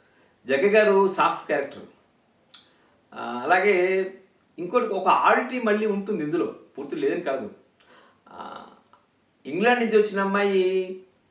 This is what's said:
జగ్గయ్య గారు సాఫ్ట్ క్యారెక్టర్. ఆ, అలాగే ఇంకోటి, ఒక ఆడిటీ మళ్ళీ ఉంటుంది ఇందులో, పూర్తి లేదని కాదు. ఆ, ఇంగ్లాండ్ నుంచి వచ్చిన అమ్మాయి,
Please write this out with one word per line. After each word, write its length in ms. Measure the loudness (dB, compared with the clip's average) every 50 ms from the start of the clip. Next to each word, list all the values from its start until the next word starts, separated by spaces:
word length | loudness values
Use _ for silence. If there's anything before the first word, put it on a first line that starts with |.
| _ _ _ _ _ _ _ _ _
జగ్గయ్య 240 | -2 0 2 2 4
గారు 360 | 6 6 6 6 6 4 4
సాఫ్ట్ 400 | 2 2 2 0 0 0 -4 -6
క్యారెక్టర్. 360 | -4 -4 -4 -4 -6 -10 -16 -20 -20 -20 _ _ _ _ _ _ _ _ _ _ _ -20 -20 -20 _ _ _ _ _ _ _ _ _ -14
ఆ, 260 | -12 -10 -8 -8 -4 0
అలాగే 560 | 2 2 2 4 2 2 2 2 2 0 0 -2 -4 -8 -16 _ _ _ _ _ _ _ -12
ఇంకోటి, 280 | -6 -2 0 0 0
ఒక 220 | 0 -4 -2 2 2
ఆడిటీ 540 | 2 4 4 2 2 2 0 -4 -6 -4 -2
మళ్ళీ 240 | 0 0 0 0
ఉంటుంది 380 | -2 -2 -4 -4 -4 -4 -4 -4
ఇందులో, 300 | -4 -2 -2 -2 -4 -6 -12 -18 -20 -16 -14
పూర్తి 180 | -12 -10 -6
లేదని 240 | -4 -2 -2 -2 -2
కాదు. 300 | -4 -4 -6 -6 -6 -10 -14 -18 _ _ _ _ _ _ -20 -20 _ _ _ _ _ -20
ఆ, 380 | -18 -18 -16 -16 -16 -16 -18 -20 -20 _ _ _ _ _ _ _ _ _ _ _ _ _ -14
ఇంగ్లాండ్ 380 | -10 -4 0 2 2 2 2 2
నుంచి 140 | 2 4 4
వచ్చిన 220 | 4 2 0 -2
అమ్మాయి, 800 | -2 -2 0 0 0 2 2 2 2 2 0 -2 -4 -4 -8 -14 -16 _ _ _ _ _